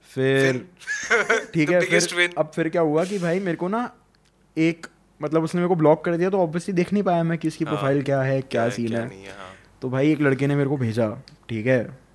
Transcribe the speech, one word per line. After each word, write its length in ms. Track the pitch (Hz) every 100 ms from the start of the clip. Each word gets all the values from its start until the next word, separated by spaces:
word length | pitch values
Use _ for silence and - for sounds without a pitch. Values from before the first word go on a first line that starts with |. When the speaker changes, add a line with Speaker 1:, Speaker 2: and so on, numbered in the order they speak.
| _ -
Speaker 1:
फिर 520 | 131 135 135 127 - - - - -
Speaker 2:
फिर? 360 | 220 202 220 -
<laughs> 80 |
Speaker 1:
ठीक 160 | 165 151
Speaker 2:
The 120 | 175
Speaker 1:
है, 80 | 180
Speaker 2:
biggest 240 | 170 170
Speaker 1:
फिर 160 | 175 175
Speaker 2:
win। 80 | 170
Speaker 1:
अब 140 | 156 -
फिर 140 | 165
क्या 120 | 170
हुआ 240 | 165 151 185
कि 140 | 202
भाई, 200 | 175 180
मेरे 180 | 196 156
को 100 | 175
ना 260 | 220 247 - _ _ _ _ _ -
एक, 300 | 160 170 - _ _ _
मतलब, 220 | 151 160
उसने 180 | 160 175
मेरे 60 | 175
को 80 | 175
ब्लॉक 300 | 160 160 175
कर 120 | 170
दिया, 120 | 185
तो 160 | 196 170
obviously 280 | 170 170
देख 200 | 180 175
नहीं 100 | 202
पाया 200 | 196 170
मैं 140 | 165 165
कि 100 | 160
उसकी 180 | - -
Speaker 2:
हाँ। 80 |
Speaker 1:
प्रोफाइल 280 | - 135 143
क्या 200 | 135 139
है, 100 | 135
क्या 100 | 135
Speaker 2:
क्या 220 | 131 120
है, 80 | 117
Speaker 1:
सीन 160 | 110 117
Speaker 2:
क्या 120 | 113
Speaker 1:
है। 100 | 113
Speaker 2:
नहीं 140 | 95
है, 60 | 98
हाँ। 220 | 98 92 95 - _
Speaker 1:
तो 80 | 131
भाई, 220 | 131 147
एक 100 | 156
लड़के 260 | 147 131 143
ने 80 | 143
मेरे 140 | 139
को 80 | 143
भेजा, 460 | 120 110 110 101 - - -
ठीक 160 | 113 113
है 340 | 127 107 - _